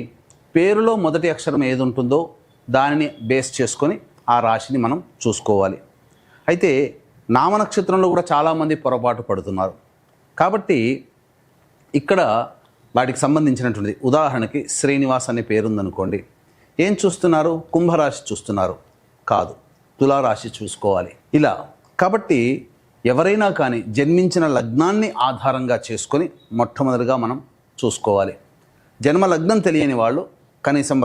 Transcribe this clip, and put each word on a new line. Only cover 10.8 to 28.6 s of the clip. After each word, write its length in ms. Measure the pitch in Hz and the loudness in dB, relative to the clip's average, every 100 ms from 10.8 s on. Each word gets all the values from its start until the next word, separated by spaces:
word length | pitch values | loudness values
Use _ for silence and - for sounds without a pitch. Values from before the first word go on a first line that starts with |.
| 113 135 - _ _ _ _ _ _ _ _ 143 | 0 -2 -8 _ _ _ _ _ _ _ _ -4
ఇక్కడ 180 | - 190 135 113 123 - _ _ _ 120 | 0 2 2 0 -2 -10 _ _ _ 0
వాటికి 220 | 131 127 | 0 0
సంబంధించినటువంటిది, 720 | 143 151 151 120 123 104 101 - 127 | 0 2 2 0 -2 -2 -4 -2 0
ఉదాహరణకి 520 | 147 151 127 113 143 - | 2 2 -2 -4 -6 -6
శ్రీనివాస్ 500 | - 139 139 135 127 - | -2 0 0 0 0 -2
అనే 120 | 117 113 | -4 -2
పేరు 180 | 107 110 | -2 0
ఉందనుకోండి, 480 | 107 95 - 95 95 - _ _ _ _ - | -2 -4 -4 -4 -6 -8 _ _ _ _ -2
ఏం 80 | 185 196 | 0 2
చూస్తున్నారు? 500 | 196 175 175 156 165 165 - | 0 0 0 2 0 -2 -2
కుంభరాశి 460 | 165 170 165 143 - - | 0 2 2 0 -4 -10
చూస్తున్నారు? 480 | 104 - 101 92 - _ _ _ _ - | -10 -4 -2 -2 -4 _ _ _ _ -2
కాదు, 240 | 104 87 - _ _ _ - | 0 -2 -8 _ _ _ 0
తులారాశి 480 | 139 139 127 107 113 - | 2 2 0 -2 -6 -10
చూసుకోవాలి. 540 | 104 - 104 92 90 - _ 151 | -12 -4 0 0 -2 -12 _ 2
ఇలా 140 | 139 92 - - _ - | 2 0 -8 -20 _ -2
కాబట్టి 380 | 180 214 - 135 120 139 - _ _ _ 120 | 0 0 0 0 2 -2 -8 _ _ _ 0
ఎవరైనా 360 | 127 180 214 202 165 | 2 2 2 0 0
కానీ 200 | 131 117 110 110 | -2 -2 -4 0
జన్మించిన 480 | 143 175 185 175 156 127 | 2 4 2 2 0 0
లగ్నాన్ని 500 | 117 123 170 208 220 - 131 | 0 0 2 2 -2 0 -2
ఆధారంగా 480 | 123 135 127 127 113 - | 0 -2 -2 -2 -4 -4
చేసుకొని 400 | 110 - 147 170 - _ 113 | -10 -2 -2 -2 -8 _ -4
మొట్టమొదటిగా 560 | 117 - 135 123 123 131 | -2 -2 -2 0 0 0
మనం 140 | 117 131 - _ _ - | -2 -4 -10 _ _ -4
చూసుకోవాలి. 520 | 117 - 110 98 95 - _ _ | -4 -2 0 0 0 -6 _ _